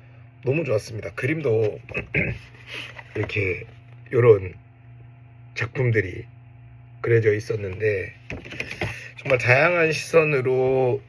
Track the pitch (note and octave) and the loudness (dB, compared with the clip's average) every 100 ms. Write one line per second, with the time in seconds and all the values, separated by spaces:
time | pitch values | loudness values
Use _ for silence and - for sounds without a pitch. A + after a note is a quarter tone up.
0 | - - - - - D3 C#3+ G#2+ - A2+ | -20 -20 -20 -8 -2 -2 0 -2 -4 -10
1 | F#2+ - B2+ D#3+ D3 A2 G#2+ F#2+ - - | -12 -6 -4 -2 0 0 0 -2 -10 -12
2 | - - - - - - - - - - | -6 -4 -4 -6 -12 -20 -16 -14 -14 -16
3 | - - G#2 - G2 F2 - - - - | -12 -8 -4 -4 -4 -4 -10 -20 -20 -20
4 | - B2+ A#2+ G2+ F#2+ - - - - - | -2 4 8 6 4 -12 -20 -20 -20 -20
5 | - - - - - - A#2 - B2 A2 | -20 -20 -20 -20 -18 -8 -8 -2 0 2
6 | F#2 F2 - - - - - - - - | 0 -6 -14 -20 -20 -20 -20 -20 -20 -8
7 | - A#2 A2 G#2 - A2 G2+ F#2 G#2+ G2+ | 2 4 4 2 -2 -6 -6 -2 -2 -2
8 | F#2+ - - - - - - - - - | -4 -12 -16 -14 -14 -12 -12 -8 -8 -8
9 | - - - C3 A2 B2+ D#3+ F3 D#3+ D#3 | -16 -10 0 0 4 4 4 2 2 0
10 | - E3 D#3 C#3+ B2+ B2+ C3 C3 B2+ A#2 | 2 2 4 2 0 0 2 2 0 -2